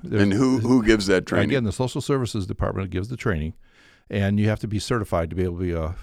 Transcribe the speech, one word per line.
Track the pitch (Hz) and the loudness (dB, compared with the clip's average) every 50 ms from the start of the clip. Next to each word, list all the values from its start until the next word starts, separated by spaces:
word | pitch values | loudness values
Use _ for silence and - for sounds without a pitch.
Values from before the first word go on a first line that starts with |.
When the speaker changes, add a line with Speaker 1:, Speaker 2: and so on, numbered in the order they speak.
| - | -10
Speaker 1:
There's | - 123 104 101 | -4 2 4 4
Speaker 2:
And | 101 98 | 4 4
who, | 104 131 131 131 123 | 4 2 2 2 2
who | 107 117 131 127 107 | 2 4 4 4 6
gives | 110 113 107 95 | 6 4 4 4
that | 98 95 92 85 | 4 2 2 2
training? | - 90 87 82 76 | 2 0 0 2 2
Speaker 1:
Again, | 139 135 117 | 0 0 0
the | 104 92 | -2 -2
social | - 127 127 - 147 - | -2 -4 -4 -4 -6 -2
services | - 143 135 127 110 - 110 92 | -2 -2 0 0 -2 -2 -4 -4
department | 101 98 - - 110 98 98 95 92 | -4 -4 -4 -2 -2 -2 -4 -6 -4
gives | 87 92 92 117 | -4 -6 -6 -6
the | 127 | -8
training, | - - 120 92 76 76 80 - - - _ _ _ - - - _ _ - | -4 -2 -2 0 0 -2 -4 -6 -10 -18 _ _ _ -20 -20 -20 _ _ -6
and | - 101 98 98 101 104 | -2 0 0 2 2 2
you | 104 107 | 2 2
have | 107 - | 0 0
to | - 107 | -4 -4
be | 107 101 | -4 -4
certified | - - 127 117 104 - - 87 82 82 | -2 -2 -2 -2 -2 0 0 -2 -2 -2
to | 85 | -2
be | 90 92 | -2 -2
able | 90 87 | -2 -2
to | 87 92 | -2 -4
be | 90 85 | -2 -2
a, | 82 80 78 87 - | -2 -4 -4 -6 -8